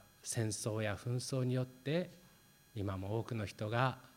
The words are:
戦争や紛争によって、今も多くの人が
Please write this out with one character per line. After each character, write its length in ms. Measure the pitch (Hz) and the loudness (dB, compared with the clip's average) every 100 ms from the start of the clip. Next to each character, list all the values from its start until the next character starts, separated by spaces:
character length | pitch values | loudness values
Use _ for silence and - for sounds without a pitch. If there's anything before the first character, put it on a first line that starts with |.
| - - | -16 -12
戦 280 | - - 110 | -4 0 2
争 320 | 101 117 107 | 0 0 0
や 140 | 107 101 | 0 0
紛 200 | 123 123 | 0 -2
争 280 | - 135 127 | 0 0 2
に 80 | |
よ 100 | 127 | 2
っ 20 | 127 | 0
て、 460 | - - 165 175 - - - - - - 107 | -4 0 0 0 -8 -20 -20 -20 -20 -10 -4
今 220 | 101 95 | -2 -2
も 200 | 98 113 | 0 0
多 40 | |
く 120 | 110 113 | 0 -2
の 100 | 98 | -2
人 240 | - 107 | -4 0
が 300 | 117 131 - - | 4 4 2 -10